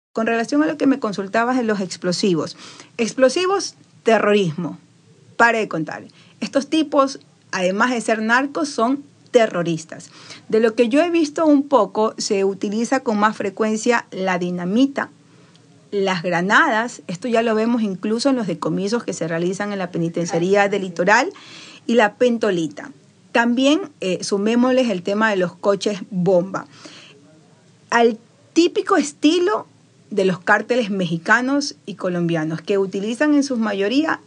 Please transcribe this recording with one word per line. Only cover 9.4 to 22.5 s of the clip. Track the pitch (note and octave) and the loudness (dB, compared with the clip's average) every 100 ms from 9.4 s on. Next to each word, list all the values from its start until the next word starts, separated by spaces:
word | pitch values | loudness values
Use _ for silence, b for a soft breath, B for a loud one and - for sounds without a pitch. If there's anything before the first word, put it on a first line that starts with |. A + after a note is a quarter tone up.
| A3 F3 E3+ D#3+ - - - B B B - | 4 0 -2 -4 -6 -18 -20 B B B -2
De | A3 | 2
lo | A3+ A3 | 2 2
que | A#3+ | 2
yo | C4+ | 4
he | F4 | 2
visto | E4+ D4+ D4 | 2 0 0
un | D#4+ D4 | 4 4
poco, | C#4+ C4 G3 G#3+ G#3+ - | 4 2 2 0 -2 -2
se | - G3+ | -4 0
utiliza | G3 F#3+ G#3+ G#3 A#3 C4+ | 0 -2 -4 -2 -2 -2
con | B3+ G#3 | -2 0
más | G#3 G#3+ | 0 0
frecuencia | G3+ F#3+ A3 A3 A#3+ A#3 - | -8 -2 -2 0 0 0 -2
la | - F#3+ F3+ | -6 -4 -2
dinamita, | F3+ F3 F3 G#3+ C#4 C#4 - _ _ b b b _ - _ | -4 -4 -2 2 2 0 -8 _ _ b b b _ -20 _
las | G3+ G3 F#3 | -4 -2 -2
granadas, | E3+ E3+ F#3 A3+ D#4+ G#3+ A#3+ - - | -2 -2 2 4 4 0 -2 -8 -12
esto | F3 C4 | -8 -2
ya | A3+ | 0
lo | A#3 A3 | 2 0
vemos | A3+ A#3+ | 0 0
incluso | G#3+ F#3 G#3 A3+ C#4 | -2 -4 -4 0 0
en | C4 | 0
los | G3+ | -2
decomisos | D#3+ D#3+ F3 G3 A#3 | -4 -4 -2 -2 -4
que | A3+ | -4
se | F#3 E3 | -6 -4
realizan | E3 F3 F#3+ G#3 | -2 -2 -2 -6
en | G3+ | -6
la | F3+ | -6
penitenciaría | F3 E3 E3+ E3+ E3 F3 G3 G3+ | -4 -4 -2 -2 -2 2 4 2
del | G3 | 0
Litoral, | F#3+ E3 F3+ A3 D#4 - B B B B - | -4 -2 2 4 2 -6 B B B B -2
y | |
la | A#3+ G#3 | 2 2
pentolita. | - B3 A#3 A3 | 2 0 2 0